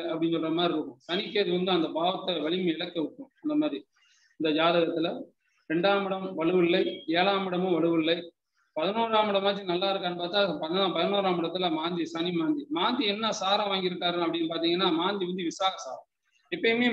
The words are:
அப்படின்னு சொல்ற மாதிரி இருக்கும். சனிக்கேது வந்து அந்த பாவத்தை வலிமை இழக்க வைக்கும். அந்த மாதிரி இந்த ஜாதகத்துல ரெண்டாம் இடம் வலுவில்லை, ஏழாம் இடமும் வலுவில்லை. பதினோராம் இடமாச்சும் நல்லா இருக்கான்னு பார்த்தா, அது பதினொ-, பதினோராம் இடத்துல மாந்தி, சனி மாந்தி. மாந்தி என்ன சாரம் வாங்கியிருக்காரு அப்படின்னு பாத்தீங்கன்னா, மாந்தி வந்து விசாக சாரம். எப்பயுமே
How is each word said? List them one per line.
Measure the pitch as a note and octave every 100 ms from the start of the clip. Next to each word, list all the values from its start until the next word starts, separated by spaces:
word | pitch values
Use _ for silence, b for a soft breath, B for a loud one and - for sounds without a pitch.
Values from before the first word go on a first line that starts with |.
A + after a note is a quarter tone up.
| E3
அப்படின்னு | D#3+ E3 E3
சொல்ற | D#3+
மாதிரி | E3 F3 D#3
இருக்கும். | C#3 -
சனிக்கேது | - F3+ G#3 G#3 F#3
வந்து | F3+ F#3 F3+
அந்த | D#3
பாவத்தை | D3 F3 F#3 - E3+
வலிமை | D3+ F#3 F3+
இழக்க | D#3 F3+ E3+
வைக்கும். | D3 - - _
அந்த | D3+ D3+
மாதிரி | D3+ - - b b b b b
இந்த | D#3
ஜாதகத்துல | D#3 E3+ E3+ D#3+ E3 E3+ B3 - _ _ _ -
ரெண்டாம் | D#3+ G3 G3+ G3
இடம் | F#3+ F#3+ D#3
வலுவில்லை, | E3 F#3 E3+ F3+ - - -
ஏழாம் | E3 F#3+ G3 F#3+
இடமும் | F3+ F#3 E3
வலுவில்லை. | E3+ E3 D#3 F3 F3 - _ _ _ -
பதினோராம் | F3 A3 A3+ A3 G#3+
இடமாச்சும் | G3 G3 G3 F#3+
நல்லா | F3 G3
இருக்கான்னு | G3 F3+ F3
பார்த்தா, | F3 G3+
அது | G3 D3+
பதினொ-, | D#3+ F#3 F#3+
பதினோராம் | E3 F3+ G3+ G3 F3
இடத்துல | E3 F3+ F3+
மாந்தி, | D#3+ E3 F3 D3+
சனி | E3 F3
மாந்தி. | E3+ D#3 D3 C#3
மாந்தி | D#3+ G#3 B3+ G#3+
என்ன | G3+ A3+
சாரம் | G3+ F#3+ G#3 G3+
வாங்கியிருக்காரு | F#3+ F#3 F3 F3+ F3
அப்படின்னு | E3+ E3 D#3+
பாத்தீங்கன்னா, | E3 E3 F3 F#3+
மாந்தி | D#3+ F#3 G3+ F3+
வந்து | F#3 E3+
விசாக | - F#3+ E3+
சாரம். | C3 B2+ - _ _ _ _
எப்பயுமே | E3+ A3+ A#3 B3